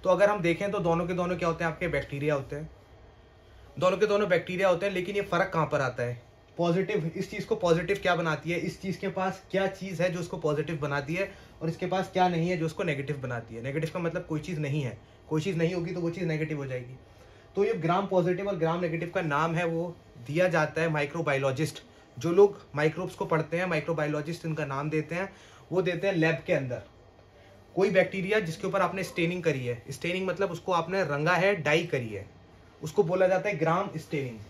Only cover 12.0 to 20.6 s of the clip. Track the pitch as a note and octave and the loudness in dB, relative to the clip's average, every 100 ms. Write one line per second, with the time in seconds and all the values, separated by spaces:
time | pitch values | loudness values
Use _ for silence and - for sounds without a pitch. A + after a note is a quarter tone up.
12 | F3+ F#3 F3+ E3+ E3+ F3 D#3+ - E3+ C#3 | 0 2 4 4 0 0 -2 -2 -2 -2
13 | C3+ C#3+ B2+ A#2+ A2+ A2+ B2+ C#3+ D#3+ F#3 | -4 -6 -4 -6 -8 -8 -4 -4 -2 -2
14 | E3 E3+ E3+ D#3 D#3 D#3 D3 D3+ B2+ G#2 | -2 -4 -4 -6 -4 -4 -2 -2 -4 -8
15 | - - - D#3 F#3+ E3+ E3 F#3 E3 F3 | -18 -20 -4 -2 0 0 0 0 -4 -2
16 | E3+ E3+ E3+ D3+ D3+ D3+ C3+ B2+ B2 C3 | -4 -2 -2 -2 -2 -4 -6 -8 -10 -16
17 | - - - - - - G#3+ G3 E3 F3+ | -20 -20 -20 -20 -8 0 0 2 2 2
18 | G3 F#3 E3+ F3+ G3+ F#3 D#3+ F3 F3 D#3+ | 4 4 4 0 -2 0 0 2 -2 -2
19 | E3+ F#3+ E3 C#3+ E3 E3 E3+ E3 F3 E3 | -2 -2 0 2 2 0 0 -2 -4 -8
20 | - - A#2+ D3+ F3+ E3 | -20 -16 -4 2 4 4